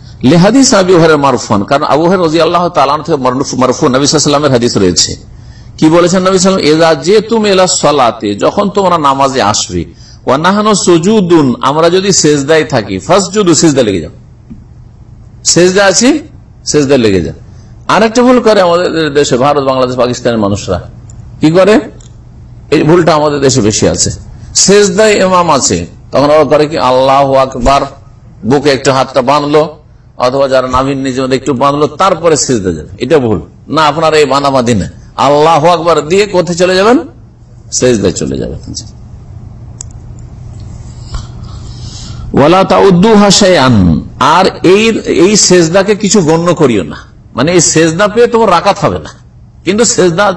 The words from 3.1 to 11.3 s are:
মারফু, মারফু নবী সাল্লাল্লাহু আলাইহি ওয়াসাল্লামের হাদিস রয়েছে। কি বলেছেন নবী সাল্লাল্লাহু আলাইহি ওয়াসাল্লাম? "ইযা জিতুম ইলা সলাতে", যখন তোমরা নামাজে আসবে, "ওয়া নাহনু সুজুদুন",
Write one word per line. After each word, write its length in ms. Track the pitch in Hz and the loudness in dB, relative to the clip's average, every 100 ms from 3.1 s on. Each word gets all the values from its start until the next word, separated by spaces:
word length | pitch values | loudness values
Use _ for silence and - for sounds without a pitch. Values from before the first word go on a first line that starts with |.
| 151 | -2
মারফু, 220 | 127 127 | -2 -2
মারফু 180 | 139 123 | -4 -2
নবী 160 | 127 | -2
সাল্লাল্লাহু 140 | 123 151 | 0 0
আলাইহি 260 | 127 143 | 0 0
ওয়াসাল্লামের 400 | 156 147 143 147 | 0 0 0 2
হাদিস 240 | 123 117 107 | 0 0 0
রয়েছে। 400 | 92 82 - 92 - - - - - - | 0 0 -4 -6 -14 -20 -20 -20 -18 0
কি 100 | 160 | 2
বলেছেন 400 | 170 175 185 185 | 4 2 0 0
নবী 100 | 190 | 0
সাল্লাল্লাহু 300 | 190 190 143 | 0 0 0
আলাইহি 120 | 156 | 2
ওয়াসাল্লাম? 340 | 165 160 165 | 2 0 2
"ইযা 60 | 214 | 0
জিতুম 260 | - 233 214 | 2 -2 0
ইলা 200 | 185 185 | 2 0
সলাতে", 680 | - 151 147 120 113 107 | 0 0 2 0 0 -6
যখন 340 | 101 135 202 202 | -2 -2 0 -2
তোমরা 300 | 202 190 170 | 0 0 0
নামাজে 440 | 143 135 139 127 | 0 0 0 0
আসবে, 420 | 104 107 - 90 80 - - - - | 0 -2 -4 -6 -8 -14 -20 -12 -2
"ওয়া 120 | 139 | 0
নাহনু 360 | 175 202 214 | 0 0 0
সুজুদুন", 800 | 202 - 170 170 220 175 | 0 2 2 2 0 2